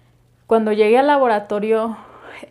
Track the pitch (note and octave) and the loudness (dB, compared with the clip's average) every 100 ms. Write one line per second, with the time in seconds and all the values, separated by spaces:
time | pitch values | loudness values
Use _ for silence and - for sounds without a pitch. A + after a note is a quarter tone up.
0 | _ _ _ _ _ A3+ G#3+ G#3+ G#3+ A#3+ | _ _ _ _ _ 0 0 0 2 4
1 | C#4+ C#4+ B3+ G#3 G#3 G#3 G#3+ A3 A3+ G#3+ | 2 2 2 -2 -4 -6 -2 -2 -2 -8
2 | - - - - - | -16 -20 -20 -20 -12